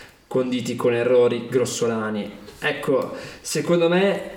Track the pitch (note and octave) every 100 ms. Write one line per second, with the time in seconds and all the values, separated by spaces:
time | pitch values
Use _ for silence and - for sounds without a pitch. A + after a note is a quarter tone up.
0 | - - _ B2+ B2+ B2 A#2+ A#2 B2+ A#2
1 | A#2+ B2 A#2+ A#2+ - C3+ A#2 - A#2 A2+
2 | G#2+ G#2+ G2 - - - - C#3 - C3
3 | - - - - - D#3+ C#3+ F3 E3+ F3+
4 | G3 F3 -